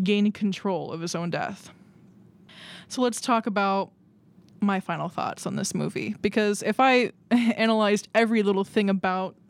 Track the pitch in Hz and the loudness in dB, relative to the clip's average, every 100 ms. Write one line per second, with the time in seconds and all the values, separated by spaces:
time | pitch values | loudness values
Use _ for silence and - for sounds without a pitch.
0 | 190 208 208 202 214 185 202 175 143 165 | 0 2 2 0 -4 -2 -4 -4 -6 -8
1 | 170 170 170 160 78 196 - - - - | -6 -6 -4 -4 -6 -8 -18 -20 -20 -20
2 | - - - _ - - - - - - | -20 -20 -20 _ -20 -20 -20 -20 -10 -2
3 | 247 226 - 226 226 202 196 196 190 _ | 0 0 0 0 0 0 0 0 -4 _
4 | _ _ _ - - - 202 196 - 156 | _ _ _ -20 -20 -4 0 0 -2 -6
5 | 165 - - - 185 - 196 175 151 - | -6 -4 -6 -4 -6 -4 -4 -4 -4 -4
6 | 214 214 208 220 208 202 - 214 262 254 | -6 -4 0 2 0 0 -2 2 4 4
7 | 233 - _ 240 233 - 226 220 208 208 | 2 -4 _ 2 2 2 2 2 2 0
8 | - 220 226 226 202 190 196 220 196 190 | 2 2 4 2 2 2 0 0 2 2
9 | 185 185 190 - | 0 -2 -4 -10